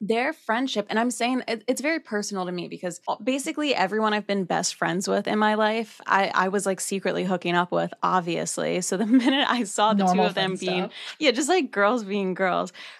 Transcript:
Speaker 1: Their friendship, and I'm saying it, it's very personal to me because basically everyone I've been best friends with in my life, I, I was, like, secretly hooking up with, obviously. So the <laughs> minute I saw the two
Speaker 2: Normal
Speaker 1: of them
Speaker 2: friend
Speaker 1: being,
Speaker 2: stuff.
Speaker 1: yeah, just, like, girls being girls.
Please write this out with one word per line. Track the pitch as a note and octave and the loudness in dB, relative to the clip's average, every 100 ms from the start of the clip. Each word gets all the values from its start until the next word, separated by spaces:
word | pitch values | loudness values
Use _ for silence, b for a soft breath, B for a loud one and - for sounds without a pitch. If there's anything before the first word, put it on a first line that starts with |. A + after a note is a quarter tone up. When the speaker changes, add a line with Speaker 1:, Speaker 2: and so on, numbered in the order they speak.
Speaker 1:
Their | G3+ A3+ C4+ | -2 -2 -2
friendship, | D#4 - A3+ C4 A3 G3+ | -4 -4 -2 -2 -2 -2
and | G#3+ | 0
I'm | A#3+ | 0
saying | A#3 A#3+ B3+ - | 0 -2 -2 -4
it, | A#3+ - | -6 -4
it's | B3+ | -2
very | C#4 D#4+ | -2 -4
personal | - G#3 G#3 G3+ F3+ | -4 -4 -4 -4 -4
to | |
me | F3+ E3 | -4 -6
because | - F3+ E3 - - | -8 -8 -8 -6 -4
basically | G#3+ C4+ D4 D4+ D4+ | -2 -2 -2 -2 0
everyone | A#3+ F3+ G#3+ G#3+ | 2 0 2 2
I've | G#3 G3+ | 0 0
been | G3+ | -2
best | F3 E3+ F3 - | 0 -2 -2 -2
friends | E3+ F3 G3 | -2 0 0
with | G3 G#3 | 0 0
in | G#3+ | 0
my | G#3+ | 2
life, | G#3+ G#3+ A3+ A3 - - | 2 2 0 -4 -8 0
I, | F#3+ G3 - | 2 2 2
I | F#3+ | 0
was, | G3+ F#3+ | 0 -2
like, | F#3+ | -2
secretly | - F#3+ F#3 E3+ | -2 -2 -2 -2
hooking | F#3 F3+ F3 F3 | 0 -2 0 0
up | F3 | 2
with, | F3 F3 - | 0 -2 -2
obviously. | F3 F#3 E3+ E3 E3+ - E3 F3+ | 0 0 0 -2 -4 -2 -2 -2
So | - F#3+ | -2 -2
the | G#3+ | 4
<laughs> | |
minute | B3+ A#3+ C4+ - | 4 4 2 2
I | A#3+ | 0
saw | A3 - G#3+ | 0 2 4
the | G#3 | 4
two | F#3 | 4
Speaker 2:
Normal | F#3 G#3 | 4 4
Speaker 1:
of | |
them | F#3+ F#3+ F#3 | 2 -2 -2
Speaker 2:
friend | |
Speaker 1:
being, | F#3 F3+ G3+ | -2 -2 -2
Speaker 2:
stuff. | - - - | -6 -14 0
Speaker 1:
yeah, | D4+ | 2
just, | A3+ C#4 | 4 4
like, | F#4 C4+ | 2 2
girls | G3+ G3+ B3 | 2 2 2
being | G3 G3+ F#3+ | 0 -2 -2
girls. | F3+ F#3+ F3 F#3 - B | 0 0 0 -2 -8 B